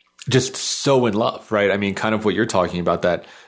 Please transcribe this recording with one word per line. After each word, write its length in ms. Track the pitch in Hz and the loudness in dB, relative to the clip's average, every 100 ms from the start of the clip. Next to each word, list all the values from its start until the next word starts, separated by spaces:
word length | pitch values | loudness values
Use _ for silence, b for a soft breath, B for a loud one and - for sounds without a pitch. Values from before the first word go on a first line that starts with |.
| _ _ - | _ _ 0
just 280 | 127 127 - | 2 2 -6
so 480 | - - 143 135 120 | -6 -4 2 4 2
in 80 | |
love, 360 | 104 123 - - | 0 -2 -4 -2
right? 180 | 107 101 | 0 2
I 60 | 101 | 2
mean, 180 | 101 95 | -2 -2
kind 180 | 110 | -2
of 120 | 107 107 | 0 0
what 100 | 95 | 0
you're 100 | 101 | 0
talking 360 | 95 87 87 | 0 0 -2
about, 200 | 87 87 | -2 0
that, 220 | 87 85 - B | 0 -2 -6 B